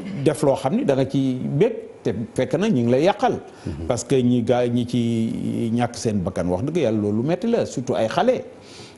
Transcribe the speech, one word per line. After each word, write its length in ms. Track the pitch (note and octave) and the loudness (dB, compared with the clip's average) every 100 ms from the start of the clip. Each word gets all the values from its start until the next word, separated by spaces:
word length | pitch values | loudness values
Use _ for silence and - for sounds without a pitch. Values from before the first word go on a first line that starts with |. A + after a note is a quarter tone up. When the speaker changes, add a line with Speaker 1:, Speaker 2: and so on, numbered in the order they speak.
| - - | -8 -2
Speaker 1:
def 180 | C3+ - | 0 2
loo 120 | C#3+ | 2
xam 220 | B2+ C3+ G#3 | 2 0 0
ni 80 | |
da 100 | C#4 | 2
nga 100 | C3 C3 | 2 2
ci 280 | C#3 C3+ B2+ | 0 0 -2
bég, 300 | C#3 C#3 A3+ A#3 - - | -2 2 2 0 -12 -8
te 80 | - G2+ A2+ - | -4 -4 -6 -4
fekk 180 | B2 | -2
na 140 | D3+ A3 | 0 2
ñu 140 | C#3 | 2
ngi 60 | A#2 | 4
lay 120 | B2+ | 4
yàqal. 360 | E3+ - A#3+ D#3+ - - - | 4 2 0 -2 -6 -12 -10
Speaker 2:
Mhm. 200 | D2+ E2+ | -8 -4
Speaker 1:
Parce 160 | A#2+ | -4
que 100 | - C3+ | 0 2
ñi 260 | B2 B2 | 4 2
gaa-, 260 | G#2+ B2 B2 | 2 2 2
ñi 180 | A#2+ A#2+ | 0 0
ci 840 | B2 A#2 A#2 A2+ - A2+ A2+ A#2 | 0 0 0 -2 -2 -4 -2 -2
ñàkk 220 | A#2 B2 - | 0 -2 -2
seen 220 | A#2 G#2 | -2 0
bakkan, 240 | F2 F#2 F2 | -2 -2 0
wax 140 | F2+ | 0
dëgg 120 | C3+ E3+ | 0 0
Yàlla, 240 | B2 A2 | 0 2
loolu 220 | G#2 G#2+ | 0 0
metti 240 | C3+ F3 A#3 | 0 -2 0
la, 180 | A3+ B2 | 0 0
surtout 280 | - A#2+ - | -4 -2 0
ay 100 | A2 | 0
xale. 360 | E3+ A3 B3+ - - - - - | 2 2 0 -4 -16 -20 -20 -20